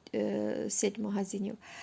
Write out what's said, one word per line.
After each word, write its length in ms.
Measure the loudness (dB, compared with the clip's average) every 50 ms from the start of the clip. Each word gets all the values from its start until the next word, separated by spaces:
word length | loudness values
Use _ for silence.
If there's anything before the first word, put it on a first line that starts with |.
| -8 -2 0
е, 500 | 2 2 4 2 2 2 2 2 0 0 0
сеть 280 | 0 2 2 2 0 0
магазинів. 600 | -2 0 0 0 0 0 -2 -2 -2 -2 -4 -8 -12 -16 -14 -14